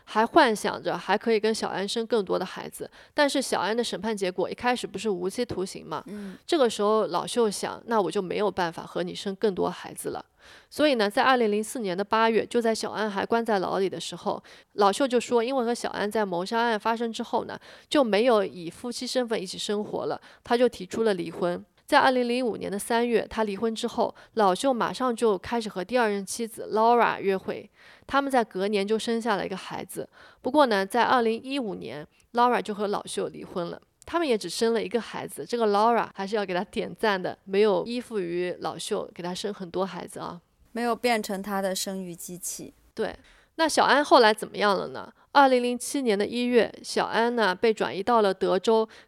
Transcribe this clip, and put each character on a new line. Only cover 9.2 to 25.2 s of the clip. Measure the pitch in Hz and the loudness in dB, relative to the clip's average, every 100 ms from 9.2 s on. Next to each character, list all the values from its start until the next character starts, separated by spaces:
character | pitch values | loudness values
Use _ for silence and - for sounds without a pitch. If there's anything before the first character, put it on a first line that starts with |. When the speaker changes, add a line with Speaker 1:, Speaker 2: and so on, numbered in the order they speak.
| 202 190 | -8 -2
Speaker 1:
更 | 214 180 | 0 0
多 | 175 | -2
孩 | 180 - | -4 -12
子 | - 156 | -10 -8
了。 | 98 - _ - - _ | -8 -10 _ -20 -20 _
所 | - 302 | 0 2
以 | 254 | 4
呢， | 202 | 2
在 | 233 | 2
二 | 254 262 | 4 4
零 | 220 | 4
零 | 208 | 0
四 | 214 269 | -2 -4
年 | 202 180 | -4 -2
的 | |
八 | 202 220 226 | 0 2 4
月， | 220 - | 2 2
就 | 240 | 0
在 | 226 220 | 0 0
小 | - | -4
安 | 110 220 | -4 -4
还 | 202 196 | -2 0
关 | 233 | 0
在 | 233 208 | 2 0
牢 | 175 180 | 0 0
里 | 190 | -2
的 | 175 | -4
时 | - | -8
候， | 175 208 - - - _ | -6 -4 -6 -8 -20 _
老 | - 202 | 2 4
秀 | 196 277 | 4 2
就 | 247 | 0
说， | - 240 | 2 0
因 | 226 269 | 0 0
为 | |
和 | 233 | 0
小 | 240 - | -2 -4
安 | - 202 | -4 -2
在 | 220 202 | 0 0
谋 | 170 190 | -2 -2
杀 | 233 | 0
案 | 233 214 | 0 0
发 | 220 | 0
生 | 226 233 | -2 -2
之 | 226 | -4
后 | 233 240 - | -4 -4 -4
呢， | - - - - | -8 -14 -20 0
就 | 302 | 2
没 | 254 196 247 | 4 4 6
有 | 220 | 4
以 | 190 180 156 | 2 -4 -12
夫 | - 247 | -10 -10
妻 | 233 247 | -8 -4
身 | 262 240 | -2 0
份 | 208 | -2
一 | 185 | -4
起 | 180 | -6
生 | - 208 | -4 -4
活 | 208 - 139 | -4 -4 -4
了， | 147 - - | -6 -10 -12
他 | - 240 | 0 4
就 | 247 | 4
提 | - 185 | 0 -8
出 | - | -2
了 | 226 | 0
离 | 190 170 | 0 -4
婚。 | 170 175 180 202 _ - | -4 -2 -4 -8 _ 2
在 | 285 | 4
二 | 269 | 6
零 | 254 240 | 4 0
零 | 240 254 | 0 -2
五 | 190 | -4
年 | 175 | -6
的 | 196 | -6
三 | - 233 240 | -2 0 2
月， | 226 - | 0 0
他 | - 220 | -2 -2
离 | 190 | -2
婚 | 226 | -4
之 | 220 233 | -4 -4
后， | - 208 - - | 0 -2 -2 -8
老 | - 202 | 2 2
秀 | 180 277 | 4 2
马 | 247 170 | 0 0
上 | 180 262 | -2 -2
就 | 233 | 0